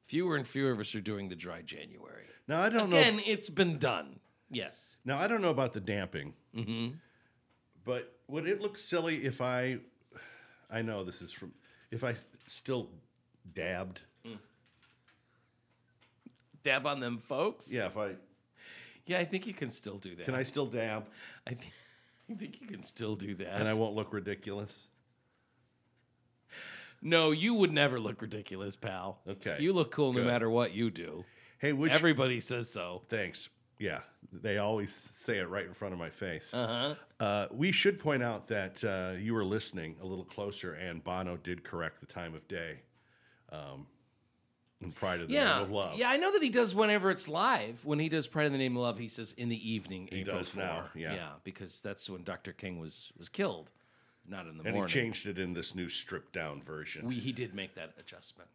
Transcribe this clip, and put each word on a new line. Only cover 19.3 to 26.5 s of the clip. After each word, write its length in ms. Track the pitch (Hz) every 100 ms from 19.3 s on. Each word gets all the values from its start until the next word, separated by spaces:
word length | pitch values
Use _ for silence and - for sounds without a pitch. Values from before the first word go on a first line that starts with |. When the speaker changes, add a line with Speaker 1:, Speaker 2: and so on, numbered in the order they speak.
| 190 208
Speaker 1:
you 60 |
can 160 | 185 135
still 280 | - 104 101
do 180 | 98 87
that. 80 | 87
Speaker 2:
Can 100 | 131
I 80 |
still 220 | 131 143 135
dab? 400 | 117 113 107 104 - - - -
Speaker 1:
I 40 |
thi-, 180 | 120 - - - -
<laughs> 300 | - _ -
I 40 | 208
think 240 | 214 -
you 80 | 233
can 140 | 104
still 340 | - - 110 104
do 200 | 95 92
that. 120 | 90 98
Speaker 2:
And 80 | 107
I 40 |
won't 220 | 110 110 107
look 160 | 107
ridiculous? 760 | 104 95 95 - 101 104 - - _ _ _ _ _ _ _ _ _ _ _ _ _ _ _ _